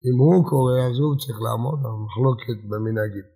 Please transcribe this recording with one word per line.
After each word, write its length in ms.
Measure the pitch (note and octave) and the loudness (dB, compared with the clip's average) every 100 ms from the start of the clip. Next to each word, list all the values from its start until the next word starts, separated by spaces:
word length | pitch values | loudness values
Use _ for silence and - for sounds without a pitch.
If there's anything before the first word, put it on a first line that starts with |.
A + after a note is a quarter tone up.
| B2+ | 2
אם 100 | B2 | 4
הוא 200 | C#3+ F3+ - | 6 6 4
קורא, 240 | C3+ B2+ B2+ B2+ | 2 2 2 0
אז 80 | B2 | 0
הוא 140 | D3 C#3 | 0 -2
צריך 180 | C3 G#2+ A2+ | -4 -6 -4
לעמוד, 320 | A2 B2 D3+ A#2+ | -2 -4 -4 -6
אבל 120 | A2 G#2+ | -6 -8
מחלוקת 520 | G#2+ C3 A#2+ - G#2+ G#2 | 0 0 0 -6 -10 -8
במנהגים. 580 | G#2+ A2 A2 G#2+ G2 - | -6 -4 -2 -4 -6 -16